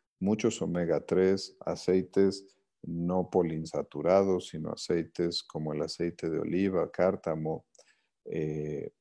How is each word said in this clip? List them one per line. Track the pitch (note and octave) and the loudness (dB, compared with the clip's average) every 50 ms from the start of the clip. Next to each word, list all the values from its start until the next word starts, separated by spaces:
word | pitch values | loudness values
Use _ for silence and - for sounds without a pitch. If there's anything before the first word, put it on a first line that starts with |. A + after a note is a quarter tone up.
| _ _ _ - | _ _ _ -2
muchos | F#2 G2+ A2 A2 - A2+ - - | 0 0 2 2 2 0 0 0
omega | - E2+ E2+ F2 E2+ E2 D#2 D2+ - | -4 -2 0 0 2 2 2 0 0
tres, | - F2+ F#2 F#2+ F#2+ G2 F#2+ - - - _ | 2 2 4 6 4 4 2 -2 -10 -14 _
aceites | - - E2+ - - F2+ F#2 F#2 F#2 - - G2 G2 F#2+ G2 - - - _ _ _ _ _ _ | -6 -6 -6 -2 0 2 2 2 2 2 4 4 4 4 4 -2 -12 -20 _ _ _ _ _ _
no | - F2 E2+ E2+ E2+ F2 F#2 F#2 E2+ - | -10 -8 -6 -4 -2 0 0 0 -2 2
poliinsaturados, | - F#2 F2 E2 D#2+ D#2+ D#2 - - C#2+ C#2+ _ - D2 D2+ F2 F#2+ G2 G2 G2 F#2 F2+ - - | 2 2 2 2 -2 -6 -6 -6 -6 -6 -6 _ -8 -2 2 4 6 6 6 4 2 0 -2 -6
sino | - D#2 D#2 D2+ | -10 -8 -6 -8
aceites | D2 - - - F2 E2 E2 E2 - - E2+ E2+ - - | -8 -8 -2 -2 0 0 0 -4 -2 -2 -2 0 -2 -4
como | - _ - D#2 D#2 D2+ | -8 _ -8 -6 -6 -4
el | D#2 D2 | -4 -4
aceite | D2 D#2 - - E2+ E2+ E2+ - F2 E2 | -4 -6 -4 -4 -4 -4 -4 -4 -4 -4
de | D#2 D2+ | -2 -2
oliva, | D2+ - E2+ F#2 G2+ F#2+ F#2 E2+ D#2 - | -2 -2 0 0 0 2 2 0 -2 -2
cártamo, | - - F2+ F#2+ F#2+ - - E2+ D#2+ D#2+ D#2 D#2 D#2+ - _ _ _ _ _ _ _ _ _ _ _ _ - | 0 2 2 2 2 0 -4 -4 -4 -2 -2 -4 -6 -6 _ _ _ _ _ _ _ _ _ _ _ _ -12
eh, | - E2+ E2 D2+ D2+ D#2 D2+ D2+ D2+ D2+ C#2+ - - _ _ | -8 -4 -4 -2 -2 -4 -4 -4 -6 -6 -6 -8 -10 _ _